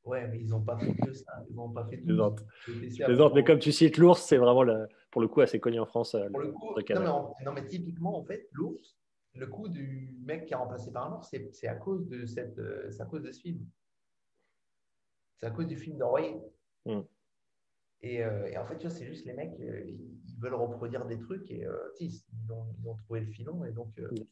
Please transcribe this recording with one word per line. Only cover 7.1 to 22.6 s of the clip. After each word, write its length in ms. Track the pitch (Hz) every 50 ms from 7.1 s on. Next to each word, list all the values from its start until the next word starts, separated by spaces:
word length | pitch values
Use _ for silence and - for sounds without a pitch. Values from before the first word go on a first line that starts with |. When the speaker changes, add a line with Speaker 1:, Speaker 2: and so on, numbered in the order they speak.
| 143 143 - - - -
Speaker 1:
mais 80 | 135 139
en, 20 |
non, 20 | 143 139
mais 60 | 110
typiquement, 500 | - - 175 175 170 - 165 170 175 170 160
en 60 | -
fait, 220 | - - - - -
l'ours, 440 | - - - - 80 - _ _ _ _ _ _ _ _ _ _ _
le 100 | 127 135 -
coup 200 | - - 214 208
du 460 | 170 139 139 135 135 131 131 131 131 127
mec 220 | 127 139 156 165 165
qui 80 | 156
est 40 | 147
remplacé 360 | 127 123 110 123 123 120 -
par 180 | - 123 135 160
un 60 | 170
ours, 120 | - - -
c'est, 240 | - 131 107 - -
c'est 120 | - -
à 80 | 110 113
cause 320 | 107 - 190 190 180 - -
de 180 | 127 123 120
cette, 300 | 110 113 127 123 - - -
euh, 300 | 110 110 - - - -
c'est 100 | - -
à 40 | -
cause 160 | - 160 151
de 100 | - -
ce 80 | - -
film. 240 | _ 175 170 120 110 113 _ _ _ _ _ _ _ _ _ _ _ _ _ _ _ _ _ _ _ _ _ _ _ _ _ _ _ _ _ _ _ _ _ _
C'est 80 | 117
à 40 | 113
cause 160 | 110 - 165
du 100 | - -
film 220 | - - 156 151 135
de 60 | 123
Royer. 320 | 120 127 151 160 - - - - - _ _ _ _ _ _ _
Speaker 2:
Mm. 160 | 117 110 101 - _ _ _ _ _ _ _ _ _ _ _ _ _ _ _ _ _ _ _
Speaker 1:
Et, 200 | - 123 120 120
euh, 240 | 113 110 104 101 98
et 120 | - - 92
en 80 | -
fait, 100 | - 165
tu 100 | - 160
vois, 80 | 170 -
c'est 120 | - 123
juste 180 | - - - -
les 80 | 123
mecs, 260 | 123 135 156 170 165 -
euh, 200 | - 120 107 101 -
ils, 340 | - 110 107 - - - - - -
ils 100 | - 117
veulent 160 | 113 127 131
reproduire 520 | 117 120 117 117 - 120 120 123 127 120
des 120 | 117 117 110
trucs 320 | - - 185 190 - -
et, 160 | 180 175 -
euh, 100 | - - - - - -
tu 140 | - 175 170
sais, 40 | 110
ils, 300 | - _ _ 113 113 110
ils 80 | 110
ont, 140 | 113 113